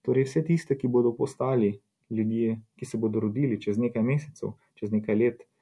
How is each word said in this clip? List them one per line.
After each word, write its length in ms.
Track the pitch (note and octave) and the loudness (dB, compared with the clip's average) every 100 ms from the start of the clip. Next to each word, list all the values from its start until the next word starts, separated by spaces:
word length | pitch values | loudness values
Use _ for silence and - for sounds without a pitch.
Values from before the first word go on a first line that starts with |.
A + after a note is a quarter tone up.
| - | 0
Torej 220 | B2+ C3+ | 2 2
vse 140 | D#3+ D#3+ | 0 2
tiste, 320 | E3+ - C3+ | 0 0 -2
ki 120 | B2+ | 2
bodo 240 | B2 A#2+ A#2 | 2 2 0
postali 560 | B2+ - B2+ B2+ G#2 G2+ _ _ - | -4 -2 0 2 2 0 _ _ -8
ljudje, 500 | A2 A2 A2+ A2+ A2+ A2 - | -2 0 0 0 -2 -8 -16
ki 80 | B2 | -8
se 120 | A#2 | -2
bodo 200 | A2 G#2+ | 0 0
rodili 360 | G#2+ A2+ C#3 G#2 | -2 0 0 -2
čez 180 | - G#2 | -2 0
nekaj 200 | A#2+ A#2 A2+ | 0 0 0
mesecev, 480 | D3 D3 - G#2 - _ - | 0 -4 -10 -10 -10 _ -10
čez 160 | G#2+ | -2
nekaj 240 | G#2+ G#2+ G#2+ | -2 0 2
let. 240 | A#2+ - - _ | 2 0 -18 _